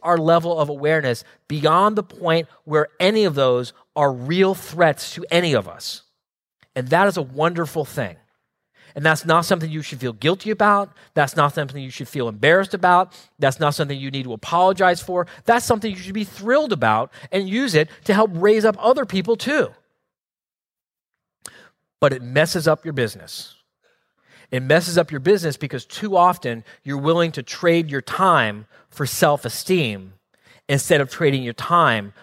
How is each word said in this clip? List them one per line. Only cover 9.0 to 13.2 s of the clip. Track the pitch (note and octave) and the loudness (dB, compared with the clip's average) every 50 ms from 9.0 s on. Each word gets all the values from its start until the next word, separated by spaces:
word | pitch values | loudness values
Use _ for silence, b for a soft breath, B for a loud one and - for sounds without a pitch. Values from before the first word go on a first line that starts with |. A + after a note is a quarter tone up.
| D3 | 0
that's | D#3+ D#3 - - | 0 0 0 2
not | E3 D#3+ F3 E3+ | 2 2 2 2
something | - F#3+ E3 D#3+ D#3+ | 0 -2 -2 -2 -6
you | D#3 D#3 | -8 -10
should | C#3+ - C#3 B2 | -10 -12 -12 -8
feel | C3 A#2+ A2+ | -8 -8 -6
guilty | G#2 - D#3 F#3+ F#3+ - G#3+ | -2 -2 -2 -2 -2 -4 -6
about. | G#3+ - G#3 G#3 G3+ G3+ G3+ - b b b b b | -2 0 2 2 2 2 0 -6 b b b b b
That's | D#3 C#3+ C3+ - | 0 0 2 2
not | D#3+ C#3+ C#3+ - | 0 0 0 0
something | D#3+ C#3+ B2+ C3+ C#3+ | -4 -6 -6 -8 -12
you | C3+ C3 | -14 -14
should | - - C3 - | -12 -14 -14 -10
feel | - C#3 A#2+ | -6 -6 -6
embarrassed | A2+ G#2+ G#2 A#2+ D3+ E3+ F#3+ G3 F#3 - | -6 -4 0 4 4 4 4 2 0 -2
about. | F#3 F#3 F3+ F3+ F3+ F#3 - B B | 0 2 4 4 4 2 0 B B